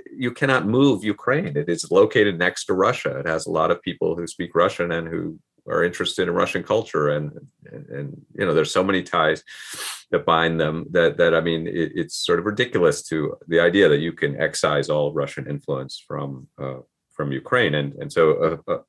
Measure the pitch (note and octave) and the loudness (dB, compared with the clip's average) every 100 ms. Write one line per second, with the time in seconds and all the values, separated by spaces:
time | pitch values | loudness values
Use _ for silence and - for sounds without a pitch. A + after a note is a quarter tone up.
0 | - - B2 A#2+ C#3 C3 G2+ B2 C#3 G#2 | -16 -6 -6 -2 0 2 2 4 4 2
1 | G#2+ G#2 - D3 - C#2+ E2+ E2+ - F2+ | -2 -4 -2 -2 -2 -4 -2 -4 2 4
2 | A2 A#2+ G#2 E2+ F2+ - - F#2 G#2 C#3 | 6 6 2 2 0 -2 -2 2 2 2
3 | - C2 D#2+ D#2+ F2 E2 E2 F2 F#2 - | -4 -4 -2 -4 -2 0 2 0 -2 -2
4 | F2 E2+ E2+ - E2+ E2+ F2 - F2 E2 | -2 -2 -6 -8 -2 2 2 2 -2 -2
5 | E2 E2+ E2+ D#2+ _ _ - E2 F2 - | -4 -6 -6 -10 _ _ -4 0 0 0
6 | F2 - F2 F2+ F#2 F#2+ - A2 A2+ D2+ | -4 -2 0 0 0 -2 0 -2 0 0
7 | D2 D2 D2+ - - _ - - - C2+ | 0 0 -4 -12 -20 _ -20 -18 -14 -12
8 | C#2+ - - - F#2 D#2 D2 F#2 F#2+ F#2+ | -12 -14 -16 -4 0 2 2 0 2 0
9 | D#2 F2 D#2 D#2 - - - - - - | 0 0 2 0 -6 -18 -16 -12 -12 -12
10 | - E2+ - E2 E2 E2 D2+ D#2+ D2 - | -4 -2 2 2 2 0 -2 -2 -2 2
11 | E2 D#2 E2+ E2 E2 E2 E2 E2+ D#2 F2+ | 2 4 4 4 2 -2 -4 -4 -4 -4
12 | D#2 - - E2+ G2 G#2 B2 G#2 E2 D2 | -6 -6 -2 0 0 -2 -2 2 2 2
13 | - D#2+ D2 - - E2 E2+ F#2+ F2 D2 | -4 -4 -4 -6 0 4 4 6 6 6
14 | E2 - D2 C#2 D2+ - D#2+ D2 C#2+ D2+ | 0 -2 -4 -2 -4 0 0 0 0 0
15 | D2 D2 C#2+ - C2+ C#2+ - C2+ C2+ - | 0 -2 -4 -6 -8 -8 -6 -6 -8 -14
16 | - C#2+ C#2 C2 - - C2+ C2 - _ | -12 -10 -8 -12 -18 -12 -10 -10 -16 _
17 | _ - C#2+ C2 - B2 F#2+ D2 C#2+ C#2+ | _ -8 -4 -6 -2 2 2 0 -2 -6
18 | D2 - D#2+ - D#2+ E2 - - | -4 4 4 4 2 -2 -4 -6